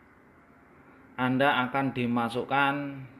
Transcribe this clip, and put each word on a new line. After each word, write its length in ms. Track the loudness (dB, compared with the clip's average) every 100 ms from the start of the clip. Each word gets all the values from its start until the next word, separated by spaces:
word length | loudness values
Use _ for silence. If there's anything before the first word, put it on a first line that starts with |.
| -20 -20 -20 -20 -20 -20 -20 -20 -20 -20 -18 -4
Anda 480 | 0 4 4 4 0
akan 260 | 0 -2 -2
dimasukkan 760 | -2 0 -2 -2 -2 2 2 0 -6 -10 -16 -16